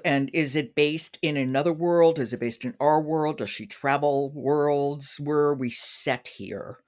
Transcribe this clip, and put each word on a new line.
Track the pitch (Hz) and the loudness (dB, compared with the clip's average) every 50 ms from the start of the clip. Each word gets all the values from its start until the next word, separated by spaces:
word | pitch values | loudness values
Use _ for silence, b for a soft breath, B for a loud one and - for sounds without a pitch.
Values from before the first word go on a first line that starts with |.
| - | 0
And | 170 139 139 139 131 - | 0 2 2 0 0 0
is | 160 151 135 131 | -2 -2 0 0
it | 156 139 117 - | -2 -4 -2 0
based | 151 147 147 156 160 - - - - - | 2 2 2 2 -4 -6 -10 -8 -4 -4
in | 156 147 | -2 -2
another | 139 131 127 131 135 147 175 165 | -2 -2 0 0 0 0 0 0
world? | 156 170 175 170 170 165 165 165 160 | 0 0 2 6 6 6 6 6 2
Is | 127 107 123 | -2 -4 -4
it | - | -4
based | 120 117 117 - - | -4 -4 -4 -6 -8
in | 123 117 - | -10 -4 2
our | 143 147 151 156 | 4 4 4 4
world? | 156 151 160 160 151 151 151 | 2 0 0 0 0 0 -2
Does | - 120 98 | -2 -6 -6
she | - - 110 | -6 -10 -10
travel | 101 - - - 139 139 143 147 147 143 139 143 139 147 | -12 -12 -4 -2 0 0 2 2 2 2 0 -2 -4 -6
worlds? | 147 123 139 147 151 143 147 147 143 143 143 143 147 139 - - - 147 | -6 -2 0 2 2 2 2 2 2 0 -2 -4 -6 -8 -8 -8 -6 -4
Where | 143 151 147 | 0 2 4
are | 147 147 147 | 4 4 2
we | 131 127 120 | 0 -2 -4
set | 117 - - - - - - 147 123 - - | -4 -4 -4 -4 -4 -2 -2 -2 -4 -4 -6
here? | - - - 98 - - 95 - - - - _ | -14 -16 -14 -12 -10 -10 -10 -10 -12 -14 -18 _